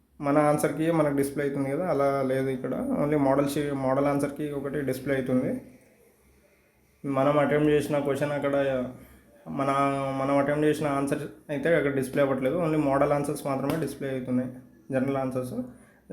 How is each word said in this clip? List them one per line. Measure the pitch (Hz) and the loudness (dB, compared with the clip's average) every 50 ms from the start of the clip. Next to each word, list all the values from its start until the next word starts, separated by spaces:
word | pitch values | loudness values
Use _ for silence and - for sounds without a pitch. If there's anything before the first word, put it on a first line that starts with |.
| _ _ _ - 147 | _ _ _ -6 -2
మన | 143 143 151 147 | 2 4 4 4
ఆన్సర్కి | 147 147 151 - 151 147 160 160 160 165 | 4 4 2 2 0 0 0 0 2 2
మనకు | 156 151 147 139 139 | 2 2 2 2 2
డిస్‌ప్లే | 135 139 - 156 143 | 0 0 -2 -2 -4
అవుతుంది | 139 135 143 135 135 139 | -2 -2 -2 -2 -2 -2
కదా, | 160 185 175 | -2 -2 0
అలా | 147 139 139 139 139 135 135 131 | 0 2 2 2 2 0 0 0
లేదు | 131 135 131 135 131 | 0 0 0 -2 -2
ఇక్కడ. | 127 - 131 - - - 277 254 165 | -4 -4 -4 -4 -4 -2 -2 0 0
Only | 147 147 151 147 139 | 0 2 2 2 4
మోడల్ | 135 135 143 143 139 - | 4 4 4 2 0 0
షీ-, | 156 143 143 139 135 131 | -2 -2 -2 -2 -2 0
మోడల్ | 131 131 139 143 143 | 0 2 2 2 2
ఆన్సర్కి | 143 139 143 139 - - 151 147 143 | 2 0 -2 -4 -4 -6 -6 -6 -6
ఒకటి | 139 143 139 151 151 139 | -6 -6 -6 -4 -4 -4
డిస్‌ప్లే | 127 123 - 131 143 139 135 | -4 -4 -4 -2 -2 -2 0
అవుతుంది. | 123 131 127 127 139 180 254 - - - - - _ _ _ _ _ _ _ _ _ _ _ _ _ _ _ _ _ _ _ _ _ _ _ _ - 143 135 | 0 0 0 0 0 0 -4 -6 -8 -14 -20 -20 _ _ _ _ _ _ _ _ _ _ _ _ _ _ _ _ _ _ _ _ _ _ _ _ -8 -2 0
మనం | 131 139 143 147 151 139 | 2 2 4 4 4 4
అటెంప్ట్ | 131 147 147 151 151 147 | 4 4 4 4 4 4
చేసిన | 147 147 - 151 143 131 | 2 2 0 -2 0 0
క్వశ్చన్ | 143 135 139 151 147 147 | 0 0 0 -2 -2 -2
అక్కడ | 143 143 139 139 139 139 139 131 127 123 123 - - - - - - _ _ - - - 165 151 139 | -2 -2 0 0 0 0 0 0 -2 -4 -6 -8 -14 -20 -20 -20 -20 _ _ -20 -18 -14 -8 -6 -2
మన, | 135 139 139 139 139 139 139 139 135 135 135 135 | -2 0 2 2 2 2 0 -2 -2 -4 -2 -2
మనం | 135 139 139 139 | 0 2 2 2
అటెంప్ట్ | 139 147 147 151 151 151 | 2 2 2 2 2 2
చేసిన | 147 147 151 143 139 139 | 2 2 0 -2 0 -2
ఆన్సర్ | 139 143 147 139 143 - - - - - 147 | -2 -2 -2 -4 -6 -8 -12 -16 -10 -8 -6
అయితే | 135 127 165 170 151 | -2 2 2 2 4
అక్కడ | 139 143 139 135 | 2 2 0 0
డిస్‌ప్లే | 123 - - 147 143 | -2 0 2 2 2
అవ్వట్లేదు. | 135 131 123 127 131 156 180 170 | 2 2 0 0 0 0 0 0
Only | 156 156 156 143 139 | 0 2 2 2 2
మోడల్ | 135 139 143 147 143 | 4 4 4 2 2
ఆన్సర్స్ | 147 143 151 147 - - 143 | 0 0 -2 -6 -4 -4 -4
మాత్రమే | 135 131 139 139 156 165 147 | -4 -2 -2 -2 -2 -2 -4
డిస్‌ప్లే | 127 - - 143 135 131 | -6 -6 -8 -6 -6 -6
అవుతున్నాయి, | 127 123 127 127 123 123 123 - - - - - - - - 135 | -6 -4 -2 -2 -2 -2 -4 -8 -14 -18 -20 -20 -20 -8 -4 -2
జనరల్ | 127 131 139 139 135 135 | -2 0 0 0 -2 -2
ఆన్సర్స్. | 131 123 127 123 123 - 120 247 - - - - - _ _ _ - | -2 -4 -4 -6 -4 -6 -8 -8 -10 -14 -20 -20 -20 _ _ _ -4